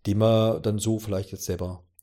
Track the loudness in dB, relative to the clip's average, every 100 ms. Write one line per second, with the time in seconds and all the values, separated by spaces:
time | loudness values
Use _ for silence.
0 | -2 2 4 4 4 0 -2 0 0 -2
1 | -2 -4 -4 -8 -6 -4 -6 -8 _ _